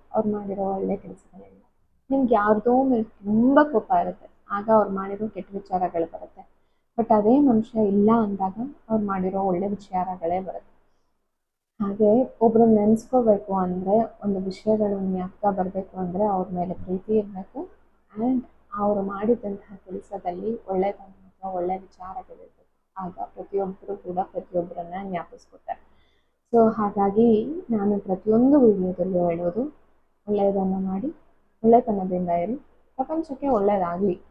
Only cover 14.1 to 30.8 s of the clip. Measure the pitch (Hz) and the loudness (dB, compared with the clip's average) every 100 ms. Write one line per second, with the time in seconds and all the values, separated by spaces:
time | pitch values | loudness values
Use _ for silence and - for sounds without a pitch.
14.1 | - 202 190 190 - 214 214 202 196 190 | -4 -4 -4 -4 -4 -2 0 0 -2 -2
15.1 | 185 185 - 208 190 185 190 190 190 180 | -4 -6 -2 -2 0 -4 -6 -8 -6 -4
16.1 | 185 208 185 185 175 180 170 180 185 214 | -2 0 0 -4 -4 -6 -6 -6 -6 0
17.1 | 214 202 190 - 262 370 - _ _ _ | -2 -2 -10 -12 -12 -14 -18 _ _ _
18.1 | 208 247 254 - _ _ 214 208 208 196 | -4 -2 -2 -4 _ _ -4 -2 -2 -4
19.1 | 196 214 240 208 196 - 196 190 196 - | -4 0 0 -2 -12 -14 -20 -14 -14 -12
20.1 | 190 185 180 208 233 - 185 202 202 - | -10 -8 -6 -8 -8 -4 -2 -2 -4 -16
21.1 | - - _ 190 180 180 190 185 _ 185 | -20 -20 _ -10 -6 -4 -6 -10 _ -16
22.1 | 185 185 165 - _ _ _ _ 190 180 | -16 -16 -20 -20 _ _ _ _ -12 -12
23.1 | - 180 196 185 196 190 190 - 196 180 | -12 -14 -14 -8 -4 -4 -8 -12 -10 -6
24.1 | 180 196 185 - 180 175 175 170 180 196 | -6 -6 -10 -6 -6 -6 -10 -10 -10 -8
25.1 | 170 - - _ _ - - _ _ _ | -8 -10 -18 _ _ -12 -12 _ _ _
26.1 | _ _ _ _ 233 220 220 208 202 196 | _ _ _ _ 4 4 2 -4 0 0
27.1 | 208 233 214 254 339 - 220 202 202 196 | 4 4 4 0 -8 -4 -2 0 -2 -2
28.1 | 185 214 220 262 294 233 196 185 185 185 | -4 2 4 6 6 6 4 -2 -2 -2
29.1 | 180 175 170 175 214 302 - _ _ _ | 0 0 0 -4 -4 -6 -10 _ _ _
30.1 | _ 208 202 196 196 190 190 | _ -4 0 2 0 -2 -2